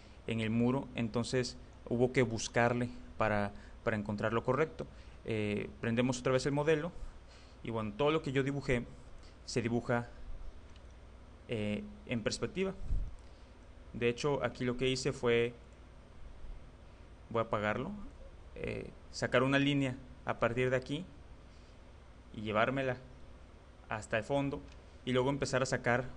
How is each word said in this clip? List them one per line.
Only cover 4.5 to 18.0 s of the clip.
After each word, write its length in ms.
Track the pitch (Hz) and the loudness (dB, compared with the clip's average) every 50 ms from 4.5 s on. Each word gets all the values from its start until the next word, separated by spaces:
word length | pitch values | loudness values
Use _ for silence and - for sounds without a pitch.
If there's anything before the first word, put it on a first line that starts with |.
| 127 135 156 156 - - - - - - - - - - - | 4 4 2 0 0 -8 -10 -10 -10 -16 -16 -16 -16 -12 -6
Eh, 460 | - 113 110 107 104 104 107 107 - - - | -4 -2 0 0 0 0 0 -2 -4 -6 -4
prendemos 400 | - 117 113 113 123 127 127 123 | -2 0 2 4 4 4 2 2
otra 140 | - 139 131 | 2 4 4
vez 120 | 131 127 | 4 4
el 60 | 147 | 2
modelo 400 | 139 143 147 151 160 151 147 180 - - - - - - - - - - - - - - - | 2 2 4 4 4 4 2 -4 -6 -6 -10 -10 -10 -12 -16 -18 -18 -18 -18 -18 -18 -10 -8
y 80 | - | -4
bueno, 220 | 113 113 110 107 101 | -2 -2 -2 -2 0
todo 160 | 104 143 147 | 2 4 4
lo 100 | 156 160 | 4 4
que 120 | 151 147 127 | 2 2 2
yo 100 | 135 135 | 2 2
dibujé 420 | 135 143 139 - - 131 120 120 - - - - - - - - - - - - | 2 0 -2 2 2 2 2 2 -4 -10 -16 -16 -14 -16 -16 -16 -16 -18 -16 -12
se 160 | - - 127 | -2 -2 0
dibuja, 480 | 110 117 117 120 117 - 120 120 120 - - - - - - - - - - - - - - - - - - - - - - - - - - - - - | 2 2 2 0 2 2 0 0 0 -2 -10 -12 -8 -8 -8 -6 -6 -8 -10 -10 -14 -14 -16 -16 -16 -16 -18 -18 -18 -18 -18 -18 -18 -18 -18 -18 -8 -4
eh, 360 | 127 110 107 104 104 104 - - - - - | -2 -2 0 0 -2 -2 -4 -8 -12 -14 -6
en 160 | - 127 117 | -4 -2 0
perspectiva. 540 | 107 123 110 - - 113 - 175 190 190 185 - - - - - - - - - - - - - - - - - - - - - - - - | 0 0 0 0 -2 -4 0 0 0 0 0 -4 0 2 2 2 2 0 -4 -10 -14 -16 -18 -18 -18 -20 -20 -20 -20 -20 -18 -18 -18 -12 -6
De 140 | - 117 120 | 0 0 0
hecho, 360 | 120 120 - 147 143 131 - | 0 2 0 0 0 2 0
aquí 220 | 120 123 - 127 | -2 -2 0 -2
lo 120 | 123 120 123 | -2 0 2
que 100 | 135 131 | 2 2
hice 260 | 131 131 - 147 135 | 2 2 0 -2 -2
fue, 380 | - - 120 117 117 117 120 120 - - - - - - - - - - - - - - - - - - - - - - - - - - - - - - - - - - - | 2 2 4 6 6 4 2 0 -6 -16 -20 -20 -20 -20 -20 -18 -20 -20 -18 -14 -14 -12 -12 -12 -10 -10 -10 -10 -10 -12 -16 -16 -18 -18 -18 -18 -18 -18 -18 -18 -20 -14 0
voy 80 | 113 117 | 2 2
a 60 | 110 | 2
apagarlo, 460 | 107 - 110 104 107 107 113 131 180 208 208 | 4 2 2 2 2 2 0 -2 -4 -4 -8